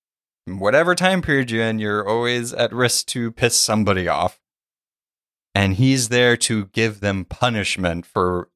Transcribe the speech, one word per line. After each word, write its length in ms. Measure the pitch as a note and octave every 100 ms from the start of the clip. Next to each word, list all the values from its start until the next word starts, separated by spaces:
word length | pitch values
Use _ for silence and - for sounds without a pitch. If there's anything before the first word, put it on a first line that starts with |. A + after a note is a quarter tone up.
| _ _ _ _ -
Whatever 480 | F#2+ G2+ C#3 F3
time 280 | E3+ F#3 F#3
period 280 | E3 C#3 B2
you're 140 | A2+ A2+
in, 140 | A2
you're 280 | G#2 G#2 G2+
always 440 | A#2 A#2+ A#2+ A#2+
at 200 | - A#2
risk 340 | A#2+ B2 - -
to 240 | B2 A#2
piss 240 | - A#2+ -
somebody 500 | - A2 G2+ F#2 F2
off. 320 | D2 F2+ - _ _ _ _ _ _ _ _ _ _ _ G2+
And 180 | G2
he's 340 | F#2+ C3 C3+ A2+
there 280 | B2 B2 A#2+
to 300 | - G#2+ G2
give 340 | A2+ A2+ G2+
them 240 | G2+ G2
punishment 800 | E2+ - B2 G#2+ F#2+ - F2 E2+ -
for 420 | G#2 F2+ F2 -